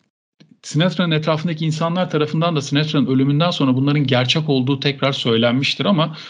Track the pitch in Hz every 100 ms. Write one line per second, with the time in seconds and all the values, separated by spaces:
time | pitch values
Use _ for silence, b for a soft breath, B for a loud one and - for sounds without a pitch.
0 | _ _ _ _ - _ - 143 180 180
1 | 175 156 156 156 175 156 160 151 165 175
2 | 180 160 151 160 170 156 - 143 151 156
3 | 123 131 139 143 175 170 139 127 139 147
4 | 131 131 127 165 156 135 127 143 143 139
5 | 135 135 131 113 120 123 143 - 180 185
6 | 160 156 B